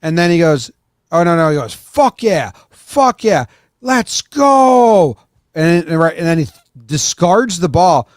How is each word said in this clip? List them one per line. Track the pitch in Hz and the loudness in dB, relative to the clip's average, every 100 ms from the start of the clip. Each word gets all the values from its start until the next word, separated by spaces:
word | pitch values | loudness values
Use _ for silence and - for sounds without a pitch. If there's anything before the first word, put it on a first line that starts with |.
And | 160 165 | -4 -2
then | 175 | 0
he | 170 | 2
goes, | 165 147 - - _ _ _ | 2 0 -4 -18 _ _ _
oh, | 165 | -2
no, | 175 170 | 0 2
no. | 160 | 0
He | 151 | -2
goes, | 120 | -6
Fuck | - - - 269 - | -14 -14 -2 -2 0
yeah. | 226 180 113 - _ | -2 -2 -4 -12 _
Fuck | _ - - 262 - | _ -10 0 0 0
yeah. | 220 180 120 _ _ _ | -2 -2 -2 _ _ _
Let's | 247 254 220 - | -4 -2 -2 -8
go. | - 294 277 269 262 254 240 208 160 117 _ _ _ | -10 -2 2 4 4 4 4 4 2 -2 _ _ _
And, | - 160 170 156 | -2 0 0 0
and, | 160 | 0
right, | 165 160 | 0 0
and | 170 | -4
then | 165 | -2
he | 147 - _ - 110 | -4 -8 _ -20 -8
discards | 147 - - 175 190 247 180 | -6 -6 -2 0 0 0 -4
the | 175 | -4
ball. | 139 180 151 117 | 0 2 2 -2